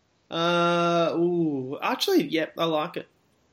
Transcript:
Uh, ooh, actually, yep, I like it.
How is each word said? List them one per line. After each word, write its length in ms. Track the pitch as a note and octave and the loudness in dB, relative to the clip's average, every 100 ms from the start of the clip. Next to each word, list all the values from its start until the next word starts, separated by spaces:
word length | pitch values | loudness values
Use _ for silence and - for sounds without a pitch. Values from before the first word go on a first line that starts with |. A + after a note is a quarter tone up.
| _ _ - | _ _ -12
Uh, 800 | E3 E3+ F3 E3+ F3 E3+ E3+ E3 D3 | -4 0 2 2 2 2 2 2 2
ooh, 640 | E3+ F3 D#3+ C#3 C3 D3 | 0 0 0 -2 -6 -6
actually, 420 | F#3+ C4 - F#4 | -4 -2 2 2
yep, 300 | D#3 D#3+ D#3 - | 2 -2 -4 -2
I 80 | E3 | -2
like 320 | D#3 E3 - | 0 -2 -8
it. 100 | - _ _ _ _ | -14 _ _ _ _